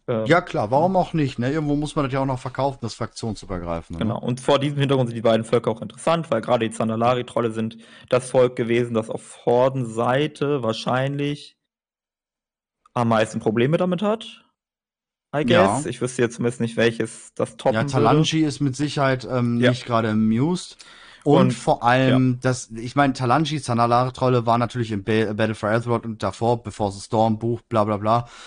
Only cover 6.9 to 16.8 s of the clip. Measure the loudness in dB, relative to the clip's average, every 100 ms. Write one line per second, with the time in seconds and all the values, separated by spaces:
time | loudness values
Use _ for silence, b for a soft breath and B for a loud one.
6.9 | 0 2 0 -2 -2 -2 -2 -6 -6 B
7.9 | B B -2 2 4 4 2 0 0 0
8.9 | -2 -4 -8 -12 -6 2 4 4 0 -4
9.9 | -2 0 2 0 -2 -2 0 -2 -2 -2
10.9 | -2 -2 -2 -4 -6 -12 _ _ _ _
11.9 | _ _ _ _ _ _ _ _ _ _
12.9 | -2 2 2 2 -2 -2 2 2 2 0
13.9 | 0 -2 -2 -6 -20 _ _ _ _ _
14.9 | _ _ _ _ -4 2 4 4 2 -4
15.9 | -4 -4 0 -2 0 -4 -2 -4 0